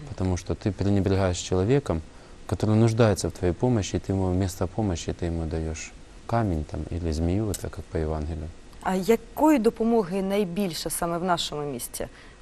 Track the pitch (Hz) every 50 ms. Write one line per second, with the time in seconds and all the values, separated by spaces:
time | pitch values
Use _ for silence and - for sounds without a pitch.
0 | 151 143 104 - 95 92 90 87 - - 87 - - 110 95 - 95 98 101 101
1 | 92 95 98 95 98 92 90 - - - 95 92 92 107 135 143 135 - 90 80
2 | - - - - - - - - - - - - - 104 107 110 113 117 113 110
3 | 120 107 98 - - 92 - - 92 90 82 - - 127 123 110 92 - - 90
4 | - - 98 95 95 92 90 92 98 92 - - 95 87 - - 110 101 87 80
5 | - - 85 - 90 85 82 82 82 80 82 80 80 80 80 - - - - -
6 | - - - - - - 117 117 117 101 85 78 76 - - 82 76 - - 87
7 | 85 82 78 78 82 85 90 101 113 104 87 - - 82 - - - - - 85
8 | 80 78 78 78 76 76 82 78 78 78 - - - - - - - 185 185 190
9 | 180 180 226 226 - - - - 285 311 311 269 208 233 226 - 226 226 233 226
10 | 196 156 185 196 190 190 196 202 208 175 170 196 202 185 156 - - 160 - -
11 | 175 170 170 170 175 185 175 160 - - - 147 147 147 135 120 - - - -
12 | - - - - - - - -